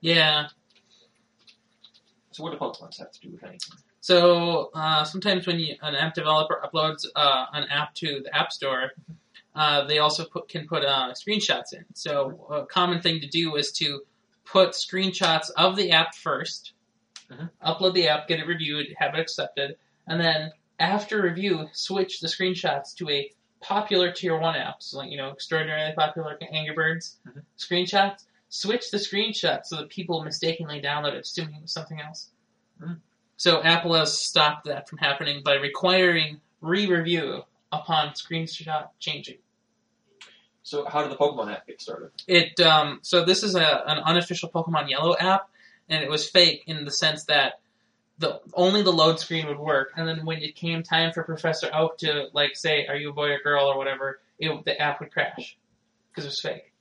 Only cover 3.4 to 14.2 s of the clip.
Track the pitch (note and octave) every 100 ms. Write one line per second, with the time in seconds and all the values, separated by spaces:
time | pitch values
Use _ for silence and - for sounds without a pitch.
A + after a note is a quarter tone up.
3.4 | - - - - _ _ - F3+ F3 F3
4.4 | E3+ E3 - D#3+ D#3 D#3 D3+ F#3+ G#3 F#3
5.4 | F3+ E3+ E3 - D3+ C#3+ D#3+ E3 D#3 D#3
6.4 | D#3 D#3 F#3+ D#3+ D#3 D#3 - D3+ D3 C3+
7.4 | C3 D3 C#3+ C#3+ D3 - D#3+ C#3 C3+ D3
8.4 | E3 - C#3 C3 C3 - - D#3+ _ -
9.4 | _ D3+ D3+ C#3+ C#3 D3+ D3 - D#3+ B2+
10.4 | - E3+ D3+ D#3 C#3 C#3 B2+ - - G#3+
11.4 | - - - - - - D#3+ D3 C3+ -
12.4 | - D3 C#3+ F#3 F3+ E3+ F3 E3 C#3+ E3
13.4 | E3 D3 D3 - D3 C#3 - _